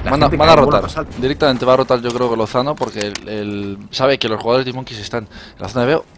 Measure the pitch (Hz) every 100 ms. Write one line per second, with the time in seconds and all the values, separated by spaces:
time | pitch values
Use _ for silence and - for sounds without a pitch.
0 | - 143 147 151 156 156 135 139 95 156
1 | 151 - 127 143 151 123 123 131 127 127
2 | 120 120 123 113 107 127 139 156 117 107
3 | 104 101 - 107 104 101 101 98 101 -
4 | 135 131 117 107 113 127 127 127 127 110
5 | 101 117 104 - - - 95 123 123 160
6 | -